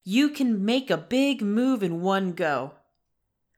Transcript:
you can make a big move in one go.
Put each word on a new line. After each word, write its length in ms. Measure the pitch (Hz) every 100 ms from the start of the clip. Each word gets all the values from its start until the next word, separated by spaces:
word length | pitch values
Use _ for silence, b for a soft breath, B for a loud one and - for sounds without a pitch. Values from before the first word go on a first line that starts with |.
you 260 | 185 226 294
can 340 | 294 254 208
make 240 | 202 262 269
a 80 | 160
big 460 | - 254 277 254
move 400 | 202 214 262 254
in 180 | 185 170
one 320 | 185 190 185
go. 420 | 170 160 135 135 - _ _ _ _ _ _ _